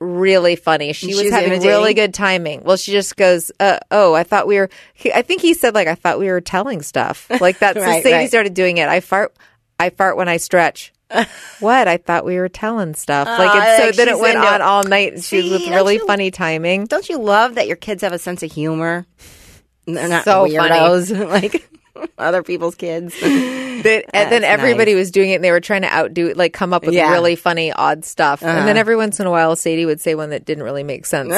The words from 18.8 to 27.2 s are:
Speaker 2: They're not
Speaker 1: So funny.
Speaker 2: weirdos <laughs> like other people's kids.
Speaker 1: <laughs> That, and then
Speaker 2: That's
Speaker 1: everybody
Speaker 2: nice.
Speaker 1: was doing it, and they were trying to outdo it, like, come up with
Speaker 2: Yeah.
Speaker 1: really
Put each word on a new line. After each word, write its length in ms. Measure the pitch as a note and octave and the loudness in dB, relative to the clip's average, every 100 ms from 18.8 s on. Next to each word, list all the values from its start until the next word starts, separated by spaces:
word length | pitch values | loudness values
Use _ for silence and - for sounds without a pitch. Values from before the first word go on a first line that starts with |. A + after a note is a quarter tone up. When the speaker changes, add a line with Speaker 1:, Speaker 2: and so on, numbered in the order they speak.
| E3 F3 F3 _ - - - - _ _ - | -4 -6 -8 _ -20 -20 -20 -20 _ _ -10
Speaker 2:
They're 220 | E3 E3+ | -6 -2
not 160 | E3+ | -2
Speaker 1:
So 180 | G#3 F#3+ F#3 | 2 4 4
funny. 40 | |
Speaker 2:
weirdos 600 | D#3 E3 E3 E3 F3+ F3+ G3+ G3 | 2 2 4 4 2 0 -4 -2
<laughs> 0 | |
like 320 | F#3+ G3+ E4+ - _ _ - E4 - | 0 0 -4 -8 _ _ -16 -14 -6
other 240 | D3+ F3+ | -2 -2
people's 320 | E3+ F3 E3+ | -4 -6 -6
kids. 400 | F3 F3 E3 F3 - | -6 -8 -8 -8 -4
Speaker 1:
<laughs> 340 | D4+ C#4 B3+ C4 C4 B3 | 0 0 -2 -6 -10 -8
That, 280 | G#3+ A3 - | -4 -4 -2
and 200 | G3+ F#3+ | -2 0
then 100 | A#3 | 0
Speaker 2:
That's 80 | F#3+ G3+ | 2 0
Speaker 1:
everybody 320 | B3+ A#3+ G#3+ | 2 2 2
Speaker 2:
nice. 80 | F#3+ | 2
Speaker 1:
was 80 | F#3 | 0
doing 180 | G3 F#3+ | 0 2
it, 60 | F#3 | 2
and 80 | |
they 80 | F3+ | 2
were 80 | F3 | 2
trying 220 | F3 G3 | 0 -2
to 120 | F#3+ | -2
outdo 320 | D#3+ C3+ E3+ E3+ | -2 -2 -2 -2
it, 100 | - | 0
like, 160 | E3+ | -2
come 200 | - F3+ | -2 -2
up 100 | F3+ | -2
with 120 | D#3+ F3 | 0 2
Speaker 2:
Yeah. 160 | D#3 | 2
Speaker 1:
really 240 | F3 | 4